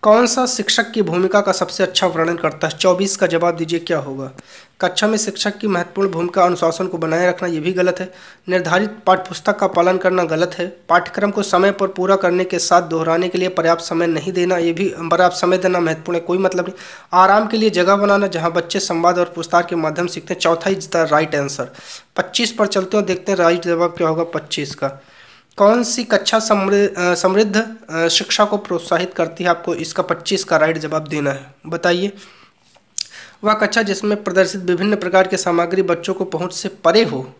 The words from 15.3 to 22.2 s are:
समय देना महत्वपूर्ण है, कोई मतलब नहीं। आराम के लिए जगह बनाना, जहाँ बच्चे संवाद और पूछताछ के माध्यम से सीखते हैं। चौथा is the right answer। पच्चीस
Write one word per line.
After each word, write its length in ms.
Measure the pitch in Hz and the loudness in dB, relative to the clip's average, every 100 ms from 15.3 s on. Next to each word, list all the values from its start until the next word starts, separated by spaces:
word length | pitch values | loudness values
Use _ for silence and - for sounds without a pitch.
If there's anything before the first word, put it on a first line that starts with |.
| - | 2
समय 220 | 180 185 | 0 2
देना 220 | 185 180 | 2 0
महत्वपूर्ण 380 | 170 160 - 175 | 0 -2 -4 -6
है, 60 | |
कोई 140 | 170 180 | -2 0
मतलब 260 | 190 180 | 0 -2
नहीं। 100 | 180 - - - - | -6 -10 -18 -20 -2
आराम 340 | 180 190 202 220 | 4 6 6 2
के 100 | 220 | 0
लिए 140 | 220 | 0
जगह 260 | 180 180 202 | 2 2 4
बनाना, 300 | 202 196 196 | 4 2 2
जहाँ 260 | 165 165 | -2 -2
बच्चे 280 | 170 170 202 | -2 -2 -4
संवाद 380 | - 170 170 180 | -2 2 2 2
और 140 | 175 175 | -2 -4
पूछताछ 320 | 160 175 175 | 0 0 0
के 80 | 175 | -2
माध्यम 300 | 156 156 175 | -4 -4 -6
से 80 | |
सीखते 200 | 175 - | -6 -10
हैं। 60 | 175 | -2
चौथा 300 | 165 165 196 | 0 0 0
is 160 | 190 - | -4 -2
the 180 | 170 156 | 0 2
right 280 | 147 160 | 2 2
answer। 320 | 147 139 139 123 - - - _ | -2 -4 -6 -8 -10 -18 -18 _
पच्चीस 360 | - | -6